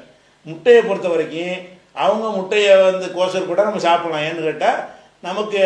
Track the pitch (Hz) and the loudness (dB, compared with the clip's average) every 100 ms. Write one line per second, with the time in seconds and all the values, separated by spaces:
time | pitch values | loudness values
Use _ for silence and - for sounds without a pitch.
0 | - _ _ _ 151 156 240 233 196 190 | -16 _ _ _ -18 -2 4 4 4 -2
1 | 180 165 143 156 180 180 - - _ - | -2 -2 -4 -6 -8 -10 -12 -20 _ -4
2 | 170 220 220 196 190 208 202 190 185 185 | -2 -2 -4 -6 -2 2 6 6 6 0
3 | 180 170 185 185 175 175 208 196 170 175 | -4 -4 -2 -2 -2 0 0 0 2 0
4 | 170 156 151 170 156 131 202 285 - - | 0 -4 -4 -4 -6 -2 -2 -2 -6 -16
5 | _ _ 175 202 208 202 | _ _ -10 -6 -4 0